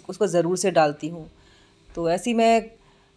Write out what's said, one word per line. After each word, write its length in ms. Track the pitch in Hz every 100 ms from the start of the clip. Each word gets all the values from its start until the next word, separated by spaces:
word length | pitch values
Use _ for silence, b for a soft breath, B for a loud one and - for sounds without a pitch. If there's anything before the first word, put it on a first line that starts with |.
| -
उसको 180 | 180 202
ज़रूर 300 | 175 165 180
से 140 | 196
डालती 360 | 170 151 151 156
हूँ। 240 | 170 160 - b b b b - -
तो 140 | 165
ऐसे 200 | 180 240
ही 40 |
मैं, 280 | 226 226 226 220 - b b b